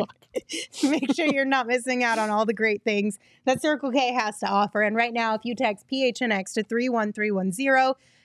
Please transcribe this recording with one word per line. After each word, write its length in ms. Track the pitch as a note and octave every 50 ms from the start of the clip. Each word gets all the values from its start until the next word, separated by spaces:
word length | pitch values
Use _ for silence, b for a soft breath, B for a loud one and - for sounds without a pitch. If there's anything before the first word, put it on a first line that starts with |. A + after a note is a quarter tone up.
| G#3+ - - _ _ _ - - -
<laughs> 400 | _ - E4 - - - - -
Make 320 | C4+ D4 D#4 C4+ B3+ C4+
sure 120 | - E4
you're 180 | D4+ C#4+ C#4 C#4
not 220 | C4+ C4+ C4 B3 A3+
missing 340 | B3 B3+ A#3+ B3+ B3+ B3 B3
out 160 | A#3 A3+ A3
on 120 | G#3+ G#3+
all 140 | G#3 G#3+ A3
the 80 | G#3+ A3+
great 280 | G#3 A3 A3 G#3 G#3 -
things 360 | A3+ G#3 G#3 G3+ G#3 - b b b b b b
that 160 | C4+ C4 B3+ -
Circle 300 | D#4 D4+ A#3+ C#4 C4+ A#3
K 200 | C#4 C4 B3 B3
has 240 | B3 A3 G#3 - -
to 60 | - G3
offer. 320 | G3 G3+ G3+ G3+ - G#3 G#3+
And 140 | G#3 G#3+
right 160 | A3+ A#3 A#3+ A#3
now, 220 | A#3 A#3 A3 A3
if 80 | A3 -
you 100 | A#3+ A#3+
text 320 | G3+ C4+ A3 G#3 - -
P 180 | _ C4+ C4+ C4+
H 160 | B3 A#3 - B3+
N 100 | A#3 G#3+
X 220 | F#3+ F#3+ - -
to 100 | A3+ G#3
three 240 | - A3+ A#3 B3 B3+
one 240 | A#3+ A3+ G#3+ G#3+ G#3
three 180 | - G#3 G#3+
one 220 | G3+ F#3+ F#3 F#3+ F3
zero 440 | G#3+ C#4 C#4 C4+ C4 C4 C4 C4+ b b b b b b